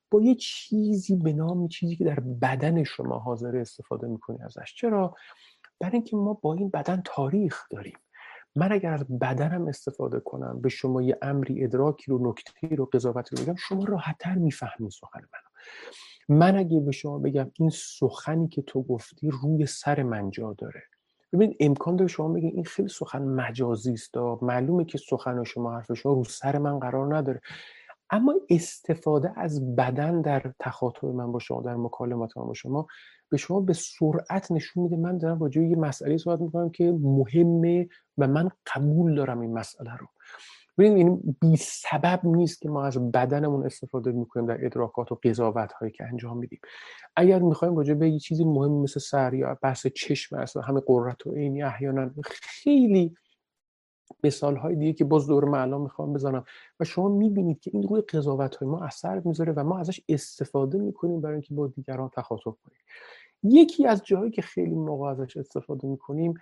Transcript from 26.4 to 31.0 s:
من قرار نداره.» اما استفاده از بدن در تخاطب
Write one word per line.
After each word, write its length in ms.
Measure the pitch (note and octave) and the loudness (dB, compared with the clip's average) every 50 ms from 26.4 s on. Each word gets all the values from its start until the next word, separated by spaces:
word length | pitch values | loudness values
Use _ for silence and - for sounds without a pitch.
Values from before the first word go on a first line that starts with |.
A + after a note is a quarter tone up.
| - C#3 C#3+ | -2 -2 0
من 220 | D3 D3 C#3+ C#3+ C3+ | 0 0 -2 -2 -2
قرار 360 | B2+ B2 B2+ C3+ C#3 C#3+ D3+ | -4 -4 -2 -2 0 0 0
نداره.» 260 | D#3 C3+ C3+ B2+ - - - - - - - - - - - - _ _ - G3 | 0 0 -2 -4 -6 -10 -16 -18 -18 -18 -20 -20 -20 -20 -20 -20 _ _ -2 0
اما 200 | A3 B3+ C#4+ D#4+ G4 - - | 2 4 4 4 2 4 4
استفاده 920 | F3 E3 - - - - - - D#3+ - - D3+ D3+ D3 D#3 F#3+ - - | 2 2 2 -2 -10 -8 -4 -2 -2 0 2 2 2 2 2 0 -2 -4
از 360 | F3+ D#3+ D3 C#3 C3 B2+ A#2+ | -4 -4 -2 -4 -4 0 0
بدن 460 | C3 B2+ B2+ B2+ C#3 D3 E3 F3 E3 | 2 2 2 0 0 0 0 0 0
در 320 | D3+ D3+ C#3 C3 - B2+ - - | 2 0 0 0 -2 -6 -10 -8
تخاطب 460 | - B2+ - - B2+ A#2+ - - | -8 -8 -4 -2 -4 -4 -4 -4